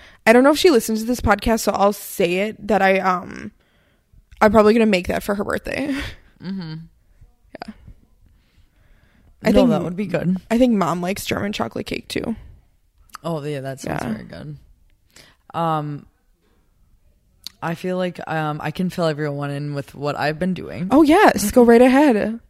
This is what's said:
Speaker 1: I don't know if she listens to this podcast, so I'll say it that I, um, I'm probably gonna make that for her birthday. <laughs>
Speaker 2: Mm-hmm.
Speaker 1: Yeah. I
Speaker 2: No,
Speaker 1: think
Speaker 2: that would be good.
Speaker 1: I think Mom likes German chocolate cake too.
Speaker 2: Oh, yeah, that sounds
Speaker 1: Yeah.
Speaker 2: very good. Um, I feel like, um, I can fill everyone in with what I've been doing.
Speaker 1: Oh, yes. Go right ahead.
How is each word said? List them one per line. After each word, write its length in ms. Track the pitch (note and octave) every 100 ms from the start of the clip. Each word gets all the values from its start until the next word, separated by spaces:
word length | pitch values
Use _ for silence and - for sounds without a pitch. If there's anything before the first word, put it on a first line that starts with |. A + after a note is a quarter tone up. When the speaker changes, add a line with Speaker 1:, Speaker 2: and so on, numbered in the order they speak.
| - _ -
Speaker 1:
I 60 |
don't 100 | A#3+
know 60 | C#4
if 80 | D4+
she 120 | F#4
listens 300 | A#3+ A3+ A3
to 60 | A3+
this 140 | B3
podcast, 400 | A#3 G3+ A#3 A3
so 120 | -
I'll 200 | F#3+ G3+
say 440 | G3+ - - F3 F3+ G#3+
it 180 | - G3+
that 160 | G3
I, 160 | F#3+ F#3+
um, 540 | F#3+ F3+ - B1 G#3+ - _ _ _ _ _ _ _ -
I'm 100 | G#3+
probably 220 | A3 G#3+
gonna 120 | A#3 A3
make 200 | F3+ F#3
that 140 | -
for 120 | - G3+
her 80 |
birthday. 500 | - - - - C#4+ C#4
<laughs> 40 | - - _ _
Speaker 2:
Mm-hmm. 320 | E3+ F#3+ D#3+ D#3+ E3 _ _ _ - _ _ - -
Speaker 1:
Yeah. 60 | - - - _ _ _ _ _ _ _ _ _ _ _ _ _ _
I 80 | -
Speaker 2:
No, 20 | G#3+
Speaker 1:
think 100 | B3+
Speaker 2:
that 120 | G3+
would 140 | E3+ F3+
be 80 | F#3+
good. 300 | E3+ E3+ F#3 -
Speaker 1:
I 80 | A#3
think 160 | B3+
Mom 260 | G#3 E3 F3+
likes 240 | F3 G3+
German 280 | - - G3+
chocolate 320 | - A3+ - -
cake 220 | - -
too. 280 | - - A3 - - _ _ _ _ _ -
Speaker 2:
Oh, 200 | E3 D#3+
yeah, 180 | D3 C#3+
that 180 | C3+ C3+
sounds 220 | - -
Speaker 1:
Yeah. 100 | -
Speaker 2:
very 120 | A3
good. 320 | - - D3+ C#3+ _ _ _ _ _ - _ _ -
Um, 500 | - E3 D#3 D3 C#3+ - _ _ _ _ _ _ _ _ _ _ _ _ _ - _
I 120 | E3 E3
feel 200 | F#3 F3+
like, 240 | F3+ E3 -
um, 320 | D#3+ D3+ D3+
I 100 | D3+
can 180 | - F#3
fill 160 | - E3
everyone 440 | D3 D3+ C#3+ C#3+
in 240 | C#3+ D3
with 200 | C#3+ -
what 240 | - C#3+ -
I've 200 | C#3+ D#3
been 140 | F#3
doing. 360 | F3 C#2 F2+ F3+
Speaker 1:
Oh, 100 | C4+
yes. 480 | D4 F4 - G3 G3+
Go 120 | B3+
right 180 | A#3 A#3
ahead. 580 | B3+ C4+ D4+ G#3 G#3 A#3